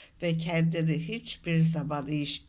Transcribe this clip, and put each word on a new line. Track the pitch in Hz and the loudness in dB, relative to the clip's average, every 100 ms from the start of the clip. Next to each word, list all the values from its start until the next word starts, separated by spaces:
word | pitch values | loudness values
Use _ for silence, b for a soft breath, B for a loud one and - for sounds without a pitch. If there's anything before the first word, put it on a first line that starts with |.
| B - | B -4
ve | 175 165 | -2 -2
kendini | 165 165 165 165 160 151 165 | 0 2 2 2 0 0 -2
hiçbir | 226 - - 165 165 | -6 -6 -8 0 4
zaman | 160 160 135 147 143 | 4 2 -2 -4 -2
iyiş-, | 151 143 - | -2 -2 -6